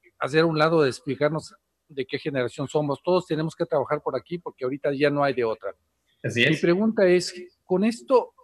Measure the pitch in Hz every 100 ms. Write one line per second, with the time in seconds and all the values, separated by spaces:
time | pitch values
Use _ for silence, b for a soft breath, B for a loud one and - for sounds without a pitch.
0 | _ - 135 156 165 156 156 165 139 113
1 | - 123 147 156 - - _ _ _ 139
2 | 127 139 160 139 120 - 135 156 147 135
3 | - 180 - 156 160 - 170 151 123 151
4 | - 131 - 175 156 - 127 139 151 139
5 | 143 143 143 127 113 107 98 - _ _
6 | _ _ 120 110 127 156 170 180 220 214
7 | 190 180 175 - - _ - 185 214 233
8 | - 254 - _